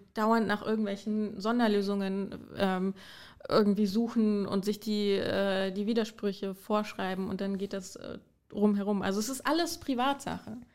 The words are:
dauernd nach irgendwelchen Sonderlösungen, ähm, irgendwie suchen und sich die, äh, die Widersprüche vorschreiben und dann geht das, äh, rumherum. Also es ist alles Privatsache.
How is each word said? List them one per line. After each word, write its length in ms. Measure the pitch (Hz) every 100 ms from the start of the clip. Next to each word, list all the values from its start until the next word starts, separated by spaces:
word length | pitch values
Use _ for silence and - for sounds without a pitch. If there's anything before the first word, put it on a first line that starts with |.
| -
dauernd 320 | - 214 226 202
nach 180 | 208
irgendwelchen 720 | - 220 208 196 214 214 208 196
Sonderlösungen, 960 | 202 240 226 208 196 202 196 196 196 - - -
ähm, 380 | 196 185 190 196 - - - - -
irgendwie 380 | - 208 202 208
suchen 600 | 208 233 233 214 208 190
und 180 | 196
sich 140 | 196 208
die, 320 | 214 208 202
äh, 640 | 196 - - 196 190 190
die 160 | 185 208
Widersprüche 680 | 233 220 - 208 190 196
vorschreiben 720 | 190 - 214 214 - 190 185 190
und 120 | 190
dann 180 | 196 196
geht 140 | 196
das, 240 | 196 185 -
äh, 220 | - - _ _ _
rumherum. 480 | - 208 202 202 202
Also 160 | 190 196
es 100 | 220
ist 160 | 262
alles 340 | 269 320 339 330
Privatsache. 800 | - 247 262 277 - 175 - 233 -